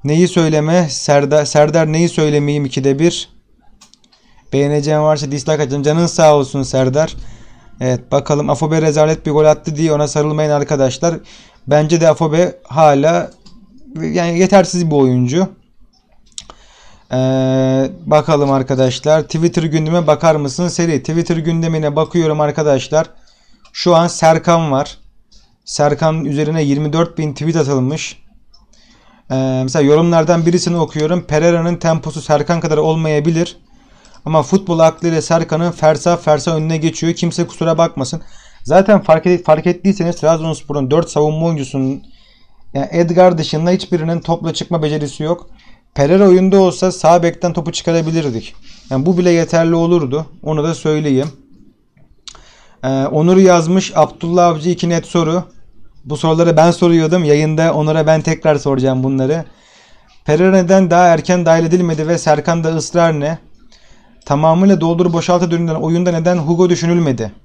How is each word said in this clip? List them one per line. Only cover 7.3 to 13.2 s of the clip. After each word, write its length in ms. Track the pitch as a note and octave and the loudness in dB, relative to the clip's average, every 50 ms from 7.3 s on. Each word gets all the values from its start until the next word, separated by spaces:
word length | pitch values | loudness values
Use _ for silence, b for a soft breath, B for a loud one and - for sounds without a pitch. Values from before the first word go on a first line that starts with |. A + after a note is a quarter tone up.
| b b b b b b b b b - | b b b b b b b b b -6
Evet, 320 | B2+ B2+ B2+ A#2+ - _ | -4 -4 -4 -4 -4 _
bakalım 380 | - C#3+ C3+ - D3+ C#3+ D3 C#3+ | -4 -4 -2 -2 -2 -2 0 -2
Afobe 320 | D3+ - D#3+ D3+ D#3+ D#3+ | -2 -2 -2 -2 0 0
rezalet 440 | D#3 D#3+ C#3+ D#3 D3+ D#3 D#3+ D#3 - | 0 0 2 2 2 0 0 -2 -4
bir 40 | D#3 | -2
gol 140 | D3 D3+ D3+ | 0 2 4
attı 320 | D#3 D3+ D3+ - E3 D3+ | 4 2 2 -4 -8 -4
diye 160 | C#3+ D#3+ D#3+ | -2 -2 0
ona 160 | D3+ D3 D3+ C#3+ | 0 0 -2 -2
sarılmayın 420 | - D#3 D3 D3+ D3+ D3+ D#3 D3+ | -2 -2 -2 -2 -2 -2 0 0
arkadaşlar. 640 | D3 C#3+ C#3+ - D#3 C#3 C3+ C3 B2 - - E3+ E3+ - B B B B B B B B B | 0 -2 -2 -2 0 0 0 -2 -2 -2 -4 -4 -4 -4 B B B B B B B B B
Bence 340 | B2 C#3+ D3+ D#3 D3+ E3+ E3 | 0 0 2 2 2 0 2
de 80 | E3 D#3+ | 2 2
Afobe 500 | D3+ - E3 D#3+ D3+ E3 F3+ F3 F3 - _ - | 2 2 -2 0 2 0 0 0 -2 -10 _ -8
hala 600 | B2 D#3 D#3+ D3+ C#3+ C#3 C#3 D#3+ E3+ F3 | 0 2 4 4 4 4 2 2 0 0